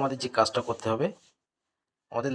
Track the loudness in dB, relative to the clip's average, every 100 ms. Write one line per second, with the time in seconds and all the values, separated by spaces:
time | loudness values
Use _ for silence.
0 | 4 -2 -2 2 2 2 -2 -2 0 0
1 | 0 -4 -20 _ _ _ _ _ _ _
2 | -10 -4 -2